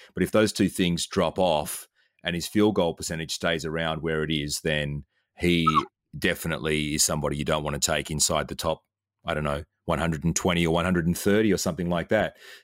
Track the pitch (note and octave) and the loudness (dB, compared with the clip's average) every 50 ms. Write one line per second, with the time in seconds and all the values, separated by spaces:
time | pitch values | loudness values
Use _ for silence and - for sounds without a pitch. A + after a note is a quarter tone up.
0 | - - _ F#2 F#2 F2 - G#2+ A2 G2+ - - G#2 F2 - - F#2 F2 E2+ D#2+ | -20 -10 _ -2 0 2 4 4 4 4 4 2 2 2 2 2 2 2 2 0
1 | - - - G2 E2+ D#2 - - F#2 F2 D#2 D2+ D2 - - - - - _ _ | -2 -2 0 0 0 2 2 2 2 2 2 2 0 -2 -8 -12 -14 -18 _ _
2 | _ _ _ _ - F2 E2+ E2+ D#2 - - G#2+ G#2 G#2+ G2 G2+ F2 E2 D#2+ - | _ _ _ _ -6 -4 -4 -4 -6 -2 2 4 4 4 4 2 0 0 -2 -4
3 | F#2+ - F2 D#2+ D#2+ - - - - F2 E2 D#2+ D2+ D#2+ D#2 E2 E2 D#2+ D#2+ D#2 | -6 -6 -6 -6 -6 -6 -6 -4 -2 -2 -2 -2 -2 -4 -4 -4 -2 -2 -4 -2
4 | D2+ E2 D#2+ D#2 D#2 D2+ D#2+ D2 C#2+ D2 - - - E2 D2+ D2+ D2 C#2+ D2 C#2+ | -2 -2 -2 -2 -2 -2 -2 -2 -2 -4 -6 -4 -2 -2 -2 0 -2 -4 -6 -8
5 | - _ _ _ _ _ _ - F2 F2 F2 E2+ E2 D#2 D#2 D#2 - - _ _ | -10 _ _ _ _ _ _ -2 0 2 2 4 2 2 2 0 -2 -4 _ _
6 | _ _ - C#2+ - F#2 E2+ - - E2 D#2+ - C2+ D#2 D#2 D2+ D2+ D2 D2 D2+ | _ _ -8 -4 -2 -2 -2 -2 -4 -4 -4 -4 -2 -2 0 0 0 0 0 0
7 | - - D#2+ D2+ D2 D2 C#2+ C#2+ D2 - D#2 D#2 D2 D2 C#2+ C#2 - - D#2 D2+ | 0 0 0 -2 -2 -2 -2 -2 -2 -2 -2 -2 -2 -4 -4 -4 -2 -2 -2 -2
8 | - - D#2 D2 - - E2 D2+ D2 - - - - E2 D#2 - _ _ _ _ | -2 -4 -2 -2 0 0 0 -2 -2 -4 -6 -4 -4 -4 -4 -4 _ _ _ _
9 | _ _ _ _ - E2 D#2+ D#2 D2+ D2 C#2+ D2 D#2 - _ _ _ - E2 C#2+ | _ _ _ _ -6 -4 -2 -2 -2 -2 -2 -4 -6 -12 _ _ _ -2 0 0
10 | E2 E2+ D#2+ D2 D#2 E2 D#2 - - F#2+ F2 E2+ E2+ D#2+ D#2+ E2+ E2+ F#2 F2+ F2 | 0 0 0 0 0 0 0 2 2 2 2 4 2 2 2 2 2 2 2 2
11 | D#2+ E2+ F2 - - G2+ G2 A2 A2 G#2+ F2+ E2+ - F#2+ E2 F#2 F2 F2 F2 E2+ | 2 0 0 0 2 2 4 4 4 4 2 2 0 -2 -2 -2 -2 -2 -2 -2
12 | E2 - A2+ G#2+ F#2 D#2 - - - - - - | 0 2 2 2 2 0 -4 -10 -18 -20 -20 -14